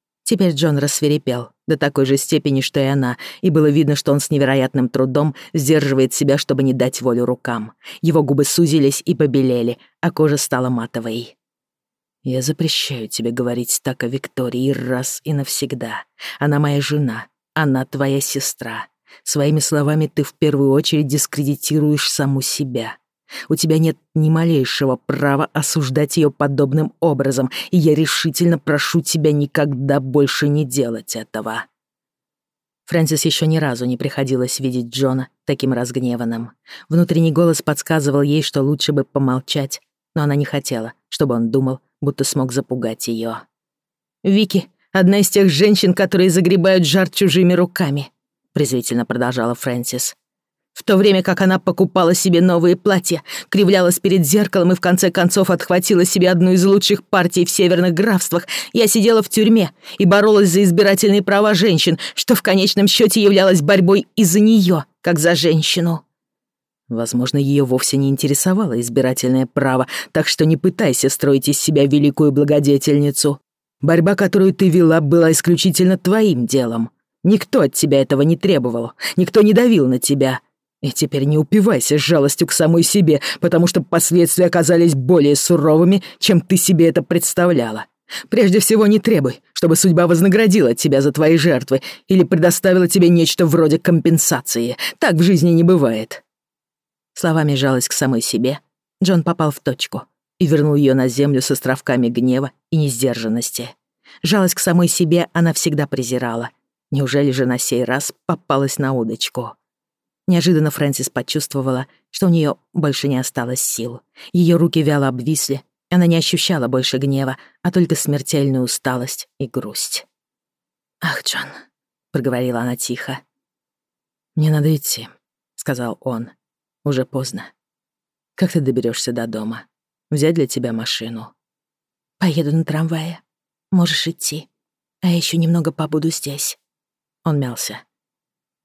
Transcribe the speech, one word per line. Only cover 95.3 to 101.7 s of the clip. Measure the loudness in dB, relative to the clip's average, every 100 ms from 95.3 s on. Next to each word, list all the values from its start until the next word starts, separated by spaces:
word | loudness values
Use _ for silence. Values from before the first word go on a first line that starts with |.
| 4 4
не | 4
бывает. | 4 4 2 -2 -8 -14 _ _ _ _ _ _ _ _ _
Словами | -6 -2 0 0
«жалость | 0 0 0 -2
к |
самой | -4 -2 -2
себе» | -2 -2 -2 -4 _ _ _ -4
Джон | 0 0
попал | 0 -2 -2
в | -4
точку | -6 -6 -8 -12 -16 _ _ -2
и | 0
вернул | 2 2 2
ее | 2
на | 2 0
землю | 0 0 0
с | -2
островками | -4 -4